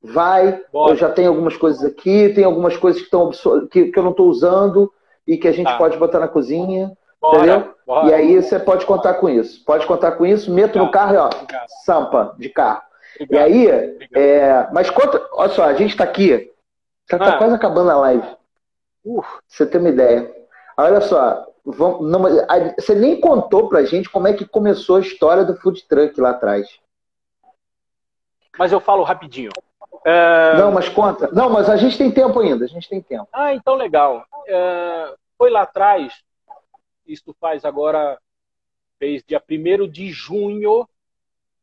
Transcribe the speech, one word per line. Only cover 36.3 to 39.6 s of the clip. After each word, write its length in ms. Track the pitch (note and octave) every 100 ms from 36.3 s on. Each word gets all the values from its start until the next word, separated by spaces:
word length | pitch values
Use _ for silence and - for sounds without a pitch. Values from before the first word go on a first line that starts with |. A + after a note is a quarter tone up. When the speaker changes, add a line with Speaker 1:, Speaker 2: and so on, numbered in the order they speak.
| _ _ - _ _ _ _ _
Speaker 2:
isso 280 | - - -
faz 240 | E3 D3+
agora, 540 | D3+ C#3 D3+ D#3 D3 C3 _ _ _ _ _ _ _ _
fez 240 | C#3 C#3+ _
dia 140 | D3+
primeiro 480 | _ D#3